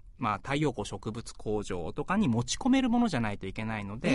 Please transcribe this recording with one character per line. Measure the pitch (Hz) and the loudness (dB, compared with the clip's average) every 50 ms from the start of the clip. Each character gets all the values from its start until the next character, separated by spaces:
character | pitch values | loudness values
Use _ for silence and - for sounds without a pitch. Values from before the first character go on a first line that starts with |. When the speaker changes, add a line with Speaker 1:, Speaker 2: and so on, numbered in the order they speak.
| - - - | -16 -18 -10
Speaker 1:
ま | - 117 110 104 | -2 0 0 0
あ、 | |
太 | 95 - - 139 | 0 -2 -2 0
陽 | 147 156 139 | 2 2 2
光 | 113 - 101 | 0 0 -4
植 | - 107 95 - 113 | -4 -4 -6 -6 -6
物 | 107 113 110 - - | -6 -6 -8 -10 -10
工 | - - 113 107 104 101 | -6 -2 0 0 0 0
場 | - 98 87 80 80 | -2 -4 -4 -2 -4
と | - - 147 | -4 -4 -2
か | - 185 | 0 2
に | 220 214 131 | 2 4 4
持 | 113 120 123 | 4 2 2
ち | - - | 0 -2
込 | - - - | 0 2 4
め | 262 269 | 4 4
る | 262 240 | 4 4
も | 233 240 | 4 4
の | 240 226 | 4 2
じ | 156 | 2
ゃ | 123 | 0
な | 113 107 101 | 0 0 -2
い | |
と | 98 95 | -4 -6
い | 95 | -6
け | - - 110 | -6 -4 -4
な | 110 110 | -4 -4
い | 107 101 | -4 -4
の | 98 104 139 | -6 -6 -2
で、 | 151 | 2
Speaker 2:
え | 202 | 2